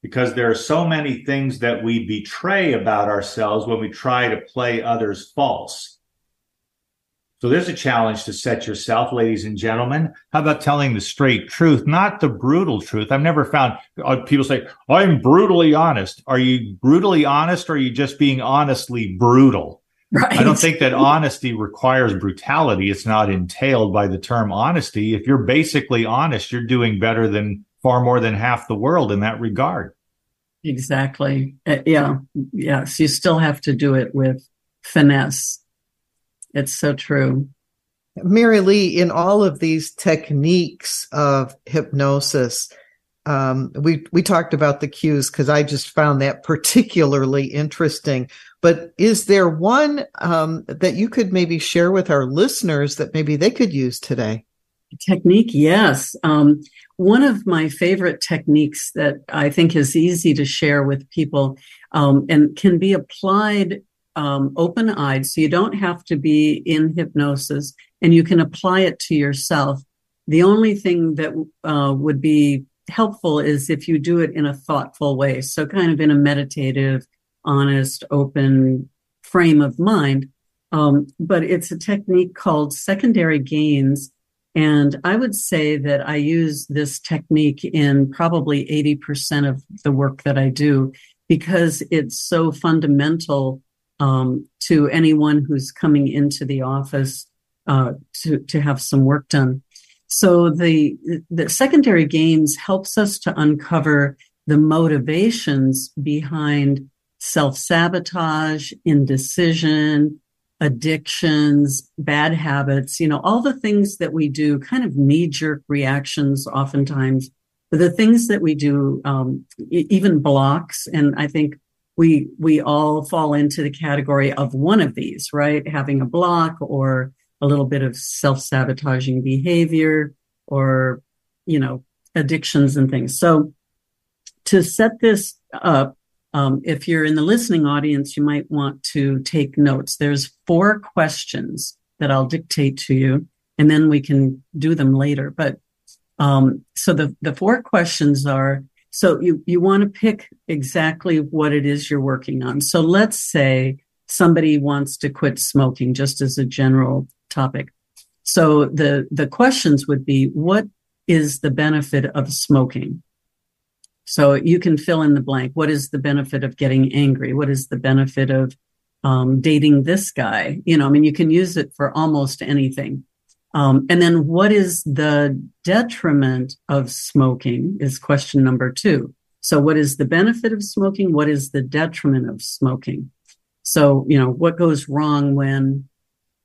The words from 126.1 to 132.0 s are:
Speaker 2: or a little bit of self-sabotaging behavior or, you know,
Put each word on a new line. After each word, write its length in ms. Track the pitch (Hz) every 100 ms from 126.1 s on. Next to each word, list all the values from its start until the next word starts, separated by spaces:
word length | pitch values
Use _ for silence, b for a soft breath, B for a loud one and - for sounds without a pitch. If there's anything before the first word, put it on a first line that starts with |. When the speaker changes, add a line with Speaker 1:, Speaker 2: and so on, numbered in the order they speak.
| 170 175 170 160 165
Speaker 2:
or 520 | 147 143 135 131 131 _ _ _
a 40 | 143
little 200 | 143 135
bit 160 | 143
of 140 | 135 117
self-sabotaging 1300 | - - 143 131 - 135 127 131 147 127 131 127
behavior 920 | 131 135 160 170 165 160 156 156 147 _ _ _ -
or, 560 | 139 135 131 131 127 _ _ _ _
you 140 | - 156
know, 260 | 131 131 _ _